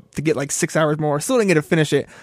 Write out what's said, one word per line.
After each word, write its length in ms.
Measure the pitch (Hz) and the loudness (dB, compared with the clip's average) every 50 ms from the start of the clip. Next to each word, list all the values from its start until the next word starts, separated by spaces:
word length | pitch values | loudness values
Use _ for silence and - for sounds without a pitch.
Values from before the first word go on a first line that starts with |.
| - _ - | -10 _ -10
to 60 | - | -4
get, 140 | 147 160 151 | -2 0 0
like, 160 | 120 143 139 | 0 -2 -6
six 240 | - - - 160 - | -4 -4 -4 -2 0
hours 240 | 156 160 151 151 151 | 0 0 0 0 0
more. 220 | 156 151 143 147 | -2 -2 -2 -2
Still 160 | 151 - 262 247 | -2 0 0 2
didn't 100 | 214 196 | 2 2
get 60 | 175 | 2
to 80 | 151 | 2
finish 320 | 147 - 185 160 151 - - | 2 2 2 2 2 2 0
it. 160 | 143 - - - - | -2 -2 -4 -12 -20